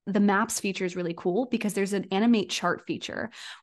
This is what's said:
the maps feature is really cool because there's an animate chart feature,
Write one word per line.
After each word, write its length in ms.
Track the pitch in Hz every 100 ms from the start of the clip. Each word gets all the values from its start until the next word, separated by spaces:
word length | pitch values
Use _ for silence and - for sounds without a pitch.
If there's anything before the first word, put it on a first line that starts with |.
| -
the 140 | 202
maps 400 | 202 202 - -
feature 240 | 202 190
is 120 | 185 180
really 180 | 170 170
cool 300 | 185 185 254
because 260 | 226 214
there's 220 | 196 196
an 100 | 202 -
animate 380 | 190 233 226 -
chart 360 | - 175 - -
feature, 440 | 151 - - - - - -